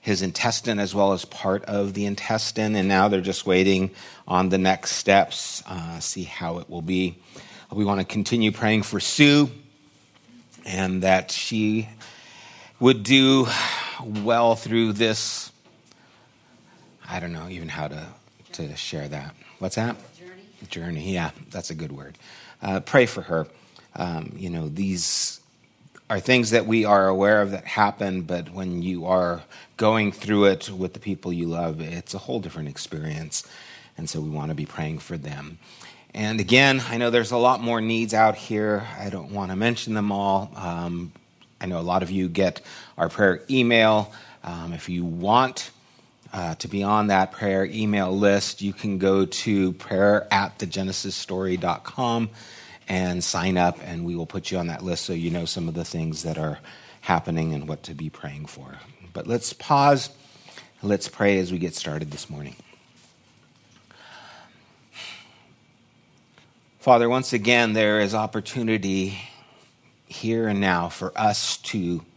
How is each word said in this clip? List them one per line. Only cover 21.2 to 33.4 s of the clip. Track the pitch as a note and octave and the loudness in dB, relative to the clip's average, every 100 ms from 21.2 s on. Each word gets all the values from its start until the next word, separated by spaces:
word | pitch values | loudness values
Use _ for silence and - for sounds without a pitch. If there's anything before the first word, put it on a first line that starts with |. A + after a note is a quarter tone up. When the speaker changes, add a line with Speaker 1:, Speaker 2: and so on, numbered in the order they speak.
| E2 - C#2+ | -4 -8 -14
Speaker 1:
that's | F#2 - | -12 -10
a | D#2+ | -10
good | D#2 | -10
word. | C#2 C#2 - - - - - | -12 -16 -20 -20 -20 -20 -12
Uh, | - F#2+ | -6 -6
pray | - C#3+ A#2+ | 4 4 4
for | - | 0
her. | D#2+ E2 D#2+ - _ - _ | -4 -4 -4 -12 _ -20 _
Um, | - F2+ E2 E2 - | -8 -6 -6 -8 -10
you | F#2 | -8
know, | E2+ D#2 | -6 -6
these | D#2 G2 F2+ - - - - _ _ _ _ _ - _ | -4 -4 -2 -4 -4 -4 -8 _ _ _ _ _ -20 _
are | G2+ | -4
things | G#2+ B2+ A2 | 4 4 6
that | A#2 G#2 | 2 4
we | A2+ | 2
are | G#2+ G2+ F#2+ | 6 6 6
aware | F#2+ G2+ G#2+ | 4 6 6
of | G2+ | 4
that | G2 | -4
happen, | - - G#2 - G2+ F#2 | -6 0 0 2 -4 -2
but | E2 F2 E2 | -4 -6 -6
when | F#2 F#2 F2 | -8 -6 -4
you | F2+ F2+ E2+ | -4 -4 2
are | F#2 F2 F2 - - - - | 2 2 -2 -10 -20 -20 0
going | A2 A2 G#2 | 2 4 0
through | F#2+ G2+ G#2 | -2 0 6
it | G2+ F#2 - | 6 6 -4
with | F#2+ F#2 | -6 -6
the | G#2+ | -6
people | - F2+ F#2 | -8 -6 -4
you | F2 E2+ | -4 -2
love, | E2 E2+ D#2 | -2 -4 -6
it's | D#2+ E2+ - | -8 -10 -10
a | G2 | -12
whole | - B2 | -6 -6
different | F2+ D#2+ D2 | -6 -10 -10
experience. | C#2 - D#2 D#2 D2+ D#2+ - | -10 -12 -8 -8 -8 -8 -10